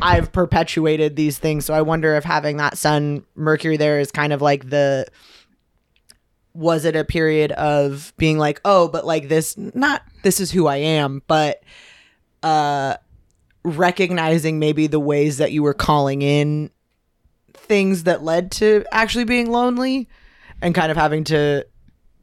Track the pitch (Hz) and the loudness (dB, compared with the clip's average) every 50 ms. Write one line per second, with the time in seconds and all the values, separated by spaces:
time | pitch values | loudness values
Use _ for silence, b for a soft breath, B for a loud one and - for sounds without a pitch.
0 | - 175 175 170 165 - - 180 180 160 - 170 165 156 - 165 156 156 156 156 | 0 2 2 2 2 0 0 0 0 2 2 0 0 0 -2 -2 0 2 2 2
1 | 156 151 147 147 156 151 139 - - 160 151 151 135 - 156 156 156 156 165 160 | 0 -2 0 0 -2 -2 -2 -2 -2 -2 -2 -2 -2 -2 0 0 0 2 0 0
2 | 156 156 151 151 143 175 165 151 147 151 147 147 147 139 - - - 151 151 147 | 0 0 0 0 0 0 -2 0 0 -2 -4 -2 -2 -2 -2 0 0 0 2 2
3 | 147 147 143 143 - _ _ - 156 156 156 151 - 160 156 151 151 151 151 147 | 0 -2 -4 -6 -8 _ _ -6 -2 0 0 0 0 -2 0 0 2 2 2 0
4 | 143 135 - - 147 147 147 139 147 147 143 139 131 131 139 147 143 139 139 135 | -2 -2 -2 -4 -2 -2 -2 0 2 2 0 0 -2 -2 0 0 2 2 0 -2
5 | 127 - b b b b b b b b b _ _ _ _ _ _ _ _ _ | -4 -8 b b b b b b b b b _ _ _ _ _ _ _ _ _
6 | _ _ _ _ _ _ _ _ _ _ - 165 156 170 165 156 147 170 156 160 | _ _ _ _ _ _ _ _ _ _ -12 -4 0 0 0 2 0 0 0 0
7 | 156 - - 170 160 156 156 156 151 147 147 - 151 151 147 147 143 143 139 139 | -2 -2 -2 0 0 2 2 2 2 0 0 -2 -2 0 2 2 2 0 -2 -6
8 | 147 - - - 165 160 156 156 151 147 151 - - 196 202 185 175 160 - 165 | -12 -16 -6 -2 0 0 2 2 0 -2 -2 -2 0 2 4 4 4 2 0 -6
9 | - 165 160 160 143 139 156 156 156 - - - - - - 247 - - 277 - | -4 -2 -2 -2 -2 0 0 0 0 -2 -8 -12 -12 -10 -6 -2 -2 0 -2 -2
10 | - - - - - 196 185 - 196 156 151 185 165 151 139 139 147 156 160 151 | -6 -12 -14 -4 -2 0 0 0 -2 -2 0 0 0 2 0 0 0 0 0 0
11 | 147 139 135 139 - - 160 156 151 147 - - b b b b b b b b | 0 -2 -4 -6 -4 0 0 2 2 0 -2 -6 b b b b b b b b
12 | b b b b b _ _ _ - 156 156 156 151 147 143 139 135 135 - - | b b b b b _ _ _ -2 0 0 0 0 0 -2 -2 -2 -4 -4 -6
13 | _ _ _ - _ _ _ _ _ _ _ _ - 170 160 143 185 180 180 - | _ _ _ -20 _ _ _ _ _ _ _ _ -8 -6 -2 0 0 0 2 0
14 | 190 170 180 175 160 160 160 165 147 160 160 156 156 151 151 151 156 151 147 156 | -2 -2 0 -2 0 0 0 0 0 0 -2 0 0 0 2 2 0 0 0 0
15 | 143 147 147 147 143 151 143 131 151 135 - 151 147 147 139 - - - 151 147 | 0 0 2 2 2 0 0 0 -2 -2 0 0 0 0 0 -2 0 2 2 2
16 | 143 139 139 139 139 143 143 147 147 151 151 151 151 - _ _ _ _ _ _ | 2 0 0 0 0 2 2 2 2 0 -2 -4 -6 -8 _ _ _ _ _ _
17 | _ _ _ _ _ _ _ _ _ _ _ - - - 214 202 196 190 196 180 | _ _ _ _ _ _ _ _ _ _ _ -14 -4 0 0 2 2 2 0 0
18 | 160 185 170 - 143 160 165 175 180 180 - - 220 214 214 208 196 - - 220 | 0 -2 -2 -2 -2 -2 -2 -2 -2 -2 -4 0 2 4 4 2 2 0 -2 -2
19 | 226 208 - 233 247 220 247 240 240 233 233 240 247 247 247 240 254 262 262 269 | -2 0 -2 -4 -2 0 0 -2 0 0 0 0 0 0 0 -2 -2 -2 -2 -4
20 | 240 - b b b b b b b b b b - 175 170 180 165 160 156 165 | -4 -8 b b b b b b b b b b -4 -2 0 0 0 0 0 2
21 | 156 151 151 156 156 - 160 151 147 147 143 139 - _ _ _ - _ _ _ | 2 2 0 0 -2 0 0 0 2 2 0 -2 -4 _ _ _ -20 _ _ _
22 | _ _ _ _ | _ _ _ _